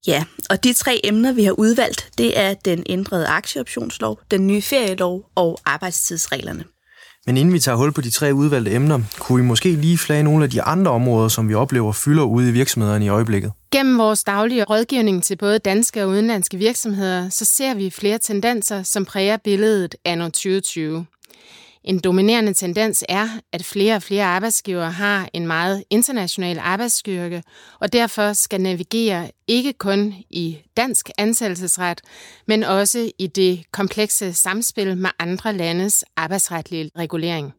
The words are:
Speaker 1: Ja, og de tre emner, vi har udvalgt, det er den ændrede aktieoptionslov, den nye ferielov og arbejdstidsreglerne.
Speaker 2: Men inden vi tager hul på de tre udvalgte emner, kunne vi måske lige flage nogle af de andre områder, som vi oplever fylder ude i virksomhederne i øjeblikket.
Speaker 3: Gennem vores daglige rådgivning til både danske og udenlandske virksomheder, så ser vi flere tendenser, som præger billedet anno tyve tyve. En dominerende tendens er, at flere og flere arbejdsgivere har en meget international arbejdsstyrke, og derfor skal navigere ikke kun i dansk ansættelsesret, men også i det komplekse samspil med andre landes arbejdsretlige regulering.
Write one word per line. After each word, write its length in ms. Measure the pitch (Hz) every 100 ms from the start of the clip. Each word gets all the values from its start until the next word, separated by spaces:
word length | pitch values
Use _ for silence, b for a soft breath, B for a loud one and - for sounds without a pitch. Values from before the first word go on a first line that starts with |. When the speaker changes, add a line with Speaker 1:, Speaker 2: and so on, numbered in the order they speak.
| -
Speaker 1:
Ja, 160 | 139 156 - -
og 140 | 190
de 100 | 247
tre 280 | 247 - 240
emner, 280 | - 214 247
vi 120 | 247
har 80 | 202
udvalgt, 580 | 190 214 233 240 - - -
det 220 | 233 -
er 140 | 196
den 300 | 196 - 170 -
ændrede 380 | 185 196 185 156
aktieoptionslov, 920 | 156 - - 247 - 233 - 220 214 _
den 160 | 196 190
nye 140 | 208
ferielov 680 | 202 277 220 185 180 180 208 -
og 240 | 170 160 -
arbejdstidsreglerne. 1000 | 147 185 175 - 165 - 139 - 85 - _ b b b b -
Speaker 2:
Men 120 | 127
inden 160 | 160
vi 60 | 180
tager 160 | 135 120
hul 180 | 139
på 80 | 147
de 100 | 120
tre 220 | - 147
udvalgte 380 | 139 147 143 107
emner, 280 | 113 147 147 107 -
kunne 220 | - 127
vi 60 | 123
måske 240 | 113 185
lige 260 | 165 151 170
flage 260 | - 151
nogle 200 | 151 151
af 60 | 147
de 120 | 120
andre 300 | - 165 185
områder, 360 | 120 120 113 113
som 220 | 110 110
vi 40 |
oplever 380 | 107 131 123 107
fylder 320 | 104 - 151
ude 260 | 135 117 123
i 20 |
virksomhederne 540 | 117 131 - 107 104 104
i 40 |
øjeblikket. 420 | 104 117 101 101 - _
Speaker 3:
Gennem 260 | 277 269 247
vores 260 | 220 214
daglige 400 | - 202 220 247
rådgivning 600 | 208 214 233 269 220 185
til 120 | - 190
både 240 | 202 214
danske 440 | 208 196 233 226
og 60 | 196
udenlandske 480 | 190 220 220 175 185
virksomheder, 720 | 214 240 233 196 196 185 180
så 160 | - 220
ser 280 | - 269
vi 160 | 233 196
flere 280 | - 202 220
tendenser, 680 | - 202 220 240 196 202
som 220 | 185 208 190
præger 320 | 202 196 214
billedet 580 | 214 196 214 214 175 - -
anno 240 | 170 170
tyve 320 | 156 196 190
tyve. 440 | 190 - 156 160 170 _ B B B B B B
En 160 | - 185
dominerende 540 | 185 185 202 233 214
tendens 500 | 190 180 175 220 - -
er, 200 | 185 220 220 -
at 120 | 170 -
flere 300 | 208 202 220
og 80 |
flere 220 | - 196 196
arbejdsgivere 680 | 180 220 - - 180 165
har 380 | 175 202 202 185
en 140 | 170 170
meget 360 | 165 180 196 -
international 680 | 214 240 254 180 - 180 170
arbejdsstyrke, 840 | 170 190 240 - - 185 175 175 - B B B
og 140 | -
derfor 400 | 240 233 - 208
skal 280 | 208 - 190
navigere 680 | 190 180 180 226 226 180 170 - -
ikke 260 | 233 262
kun 400 | 262 202 196 208 190 -
i 280 | - 165 156 _ -
dansk 320 | 254 233 - -
ansættelsesret, 840 | 208 226 226 175 180 - 180 170 B B B B -
men 160 | 214
også 480 | 151 190 202 240 226 -
i 80 | 185
det 360 | - 185 180 165
komplekse 600 | - 196 208 214 - 196
samspil 640 | 170 190 196 233 - 196 185
med 120 | 185 -
andre 340 | 170 185 220
landes 500 | 202 170 170 190 - - -
arbejdsretlige 720 | 160 190 - 170 151 165 156 170
regulering. 560 | 165 170 165 165 143